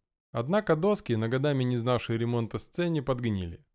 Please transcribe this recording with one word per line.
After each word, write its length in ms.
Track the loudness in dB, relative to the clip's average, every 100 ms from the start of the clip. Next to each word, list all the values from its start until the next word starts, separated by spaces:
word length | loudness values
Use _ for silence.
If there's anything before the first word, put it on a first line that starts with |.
| _ _ _
Однако 420 | -6 0 0 2 2
доски, 380 | 2 0 0
на 160 | 0 0
годами 340 | 0 2 2
не 140 | 2 0
знавшие 400 | 2 0 0 -2
ремонта 380 | 0 0 -2 -6
сцене, 440 | -8 -4 0 0
подгнили. 640 | 0 0 0 -2 -4 -8 _